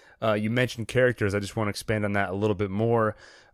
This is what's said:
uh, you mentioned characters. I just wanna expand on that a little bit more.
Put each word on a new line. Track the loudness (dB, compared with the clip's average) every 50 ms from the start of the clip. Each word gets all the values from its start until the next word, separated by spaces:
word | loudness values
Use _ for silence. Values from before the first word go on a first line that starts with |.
| -20 -20 -12 -4 0
uh, | 0 0
you | 2 0 0
mentioned | 0 0 0 0 -2 -6 -6
characters. | -2 2 4 4 4 2 2 0 0 0
I | 0
just | -2 -2 -4
wanna | -2 -2 -2
expand | -4 -6 -4 -2 -2 -2 0
on | 0 0
that | 0 -2 -2
a | -2
little | -2 0 0 0
bit | 0 -2 -4
more. | -2 0 0 2 2 2 2 0 -2 -6 -16 -20 -20 -20 -20 _